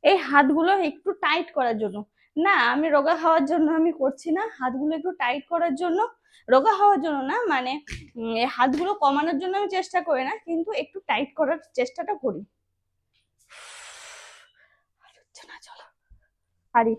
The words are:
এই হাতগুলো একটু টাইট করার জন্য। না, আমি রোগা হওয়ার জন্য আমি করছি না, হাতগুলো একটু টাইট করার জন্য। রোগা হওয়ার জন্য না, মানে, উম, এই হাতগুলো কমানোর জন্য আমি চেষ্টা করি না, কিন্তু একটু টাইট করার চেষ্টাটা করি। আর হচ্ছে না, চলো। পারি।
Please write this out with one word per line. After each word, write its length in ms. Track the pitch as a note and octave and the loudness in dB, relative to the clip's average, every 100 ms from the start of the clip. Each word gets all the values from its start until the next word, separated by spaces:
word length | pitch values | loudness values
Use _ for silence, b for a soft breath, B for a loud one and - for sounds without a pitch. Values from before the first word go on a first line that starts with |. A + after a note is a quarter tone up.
এই 140 | - F#4+ C4+ | 4 2 4
হাতগুলো 420 | C#4+ C#4 D4 E4 G4 E4 | 4 4 4 2 2 0
একটু 200 | D4 F#4 - D#4 | -4 -6 -4 -2
টাইট 220 | D#4+ - - | -2 -2 -2
করার 200 | B3 A3 | -2 -2
জন্য। 160 | G#3+ G3+ G#3 _ _ D4 F4+ | -4 -8 -14 _ _ -2 2
না, 100 | F#4 A#3+ | 2 2
আমি 140 | B3+ D#4+ D4 | 2 2 2
রোগা 200 | C#4 D#4+ | 2 0
হওয়ার 200 | E4 D#4+ C#4 | 2 2 2
জন্য 160 | E4+ D#4 D#4+ | 2 2 2
আমি 120 | E4 E4 | 2 2
করছি 280 | C4+ C#4 E4+ E4 | -2 -2 -4 -2
না, 60 | A4+ - | -4 -4
হাতগুলো 340 | B3+ B3+ D4+ D#4+ | -6 -2 -2 -2
একটু 120 | E4 F#4 | -6 -4
টাইট 220 | B3 C#4 - | -4 -4 -4
করার 220 | E4+ E4+ C4+ | -2 -2 -2
জন্য। 180 | F4+ F4 A#4 - b b b | -2 0 -2 -6 b b b
রোগা 200 | B3+ D4 G#4 | 4 4 4
হওয়ার 200 | G#4 G4 D#4+ | 4 4 0
জন্য 140 | C#4+ C4+ | -2 -2
না, 60 | G4+ A#4 | -2 0
মানে, 200 | C#4 B3+ C#4+ D4 - - A#3+ | -2 -2 -8 -10 -16 -14 -10
উম, 160 | A3+ A3+ | -4 -2
এই 60 | B3+ - | -2 2
হাতগুলো 360 | C4 D4 F4+ G#4 | 0 2 -2 0
কমানোর 340 | C#4+ C#4 D#4 C#4 | 0 2 0 -2
জন্য 120 | F4+ F#4+ | -2 -4
আমি 100 | G4+ F#4+ | -2 -4
চেষ্টা 220 | F#4 F4+ F4 | -2 -4 0
করি 160 | C4+ C4 | -2 -2
না, 40 | G#4+ - | -8 -6
কিন্তু 240 | E4 F4 A4 | -4 -4 -6
একটু 140 | - G4 - | -6 -12 -4
টাইট 200 | - C#4 - | -4 -4 -2
করার 200 | D4 D#4+ - - | -2 -2 -6 -6
চেষ্টাটা 360 | B3 - E4 G#4 | -6 -6 -8 -4
করি। 180 | B3+ F3 G3+ _ _ _ _ _ _ _ _ _ _ - - - - - - - - - _ _ _ _ _ _ _ | -6 -6 -12 _ _ _ _ _ _ _ _ _ _ -20 -20 -20 -20 -20 -20 -20 -20 -20 _ _ _ _ _ _ _
আর 60 | _ | _
হচ্ছে 240 | _ - - | _ -20 -20
না, 60 | - - | -20 -20
চলো। 180 | - - _ _ - _ _ _ _ _ A#3+ | -20 -20 _ _ -20 _ _ _ _ _ 0
পারি। 180 | A3+ | 2